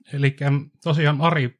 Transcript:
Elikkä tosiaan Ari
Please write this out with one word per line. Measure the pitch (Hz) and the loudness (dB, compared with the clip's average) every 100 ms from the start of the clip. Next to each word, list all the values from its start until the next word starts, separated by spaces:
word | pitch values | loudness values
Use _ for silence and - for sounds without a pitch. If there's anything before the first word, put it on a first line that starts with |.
| - | -12
Elikkä | 143 139 139 139 143 143 _ | -2 -2 0 -2 -2 -4 _
tosiaan | 170 156 147 143 | -4 0 0 2
Ari | 165 160 123 - | 0 0 -2 -6